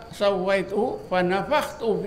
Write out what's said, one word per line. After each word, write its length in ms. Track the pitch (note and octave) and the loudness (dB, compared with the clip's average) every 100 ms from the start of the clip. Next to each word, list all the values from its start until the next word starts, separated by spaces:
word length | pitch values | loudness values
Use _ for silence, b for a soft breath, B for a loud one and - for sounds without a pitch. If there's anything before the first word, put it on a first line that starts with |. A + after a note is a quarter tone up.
| - - | -12 0
sawaituhu 880 | G3+ F#3+ F#3 G3 F3+ G3 B3+ - - | 2 2 2 0 0 0 0 -2 -2
fa 80 | F#3 | 0
nafakhtu 800 | F3+ G3 G3 D4 - - A#3 F3+ | 2 0 2 0 0 -4 -2 -2